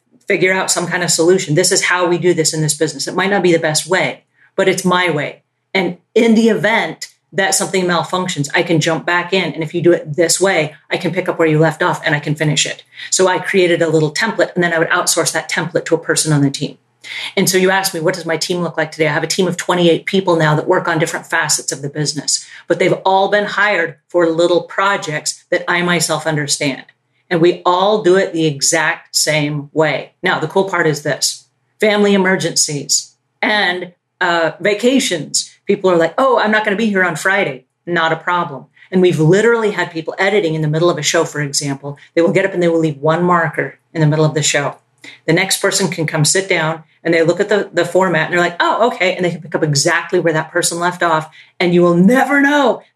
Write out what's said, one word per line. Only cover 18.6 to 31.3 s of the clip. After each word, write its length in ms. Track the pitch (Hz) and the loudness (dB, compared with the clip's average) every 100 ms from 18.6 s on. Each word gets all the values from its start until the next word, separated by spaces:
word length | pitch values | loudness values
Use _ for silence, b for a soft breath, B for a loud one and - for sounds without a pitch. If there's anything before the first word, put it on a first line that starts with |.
look 160 | 165 160 | -4 -4
like 140 | 156 | -4
today?" 160 | - 151 | -2 -2
I 60 | |
have 100 | 156 | -2
a 40 | 160 | -2
team 200 | - 180 | -2 -2
of 100 | 175 | -2
twenty-eight 480 | - 180 170 160 - | -2 2 2 2 0
people 320 | 190 185 165 | -2 2 2
now 180 | 156 151 | 2 2
that 120 | - | 0
work 200 | 180 175 | 0 0
on 120 | 160 | -2
different 260 | 165 175 - | -2 -4 -4
facets 460 | 165 151 - - | -2 -2 -4 -4
of 100 | 143 | -8
the 80 | 143 | -8
business, 560 | 151 147 147 - - B B - | -6 -4 -4 -4 -6 B B -4
but 120 | 165 | 0
they've 220 | 180 185 | 2 0
all 260 | 190 190 196 | 2 2 2
been 160 | 208 202 | 0 0
hired 500 | - 208 190 160 - _ | 0 0 0 -2 -8 _
for 220 | 175 165 | 0 2
little 320 | 160 175 170 | 2 2 2
projects 840 | 170 - 196 196 156 151 - - _ | 0 -2 0 -2 -4 -6 -6 -10 _
that 160 | 175 175 | -4 -2
I 140 | 175 | -2
myself 440 | 175 170 151 151 160 | 0 0 0 -2 -2
understand. 600 | 147 143 - 143 127 - _ _ _ - | -2 -2 -2 -4 -4 -12 _ _ _ -4
And 120 | 175 | 2
we 200 | 175 175 180 | 2 2 0
all 380 | 180 196 214 | 2 2 2
do 120 | 175 190 | 4 2
it 160 | 190 | 2
the 140 | 165 160 | 0 -2
exact 680 | 135 - 165 156 170 - | 0 -2 0 0 -4 -6
same 560 | - - 151 147 147 139 | -4 0 0 -2 -4 -4
way. 400 | 151 156 131 - _ | 0 0 -2 -8 _
Now, 160 | 185 143 | -4 -2
the 80 | 151 | 0
cool 220 | 196 190 | 0 0
part 180 | 175 160 | 0 0
is 160 | 147 | 0
this, 400 | 151 - - | -4 -4 -4